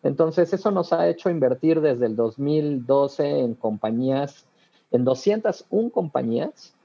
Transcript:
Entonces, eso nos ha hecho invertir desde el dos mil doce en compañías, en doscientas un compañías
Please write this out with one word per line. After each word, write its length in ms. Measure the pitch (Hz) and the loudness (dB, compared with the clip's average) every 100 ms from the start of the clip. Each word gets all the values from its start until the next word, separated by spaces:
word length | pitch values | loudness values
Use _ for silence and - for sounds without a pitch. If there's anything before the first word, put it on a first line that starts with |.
Entonces, 520 | 147 143 160 160 170 | -2 0 0 2 0
eso 180 | 185 208 | 0 0
nos 220 | 190 170 | 0 0
ha 140 | 165 170 | 0 0
hecho 200 | 170 185 | 0 -2
invertir 520 | 170 131 123 160 160 | 0 0 0 2 2
desde 240 | 151 120 120 | 2 2 0
el 100 | 110 | 0
dos 240 | 113 110 | -2 -2
mil 460 | 139 151 147 139 120 | -2 0 0 -4 0
doce 540 | 139 139 - 143 147 | 2 2 0 -2 0
en 140 | 123 | -2
compañías, 920 | 113 113 107 110 113 131 135 143 - _ _ _ _ _ | -2 -4 -2 -2 -2 0 -2 -4 -10 _ _ _ _ _
en 120 | 123 | 0
doscientas 640 | 127 131 - 226 214 - - | 2 2 0 0 0 -4 -4
un 200 | 196 233 | -2 0
compañías 840 | - 170 - 226 233 - - - _ | -2 -2 -4 -2 -2 -4 -10 -20 _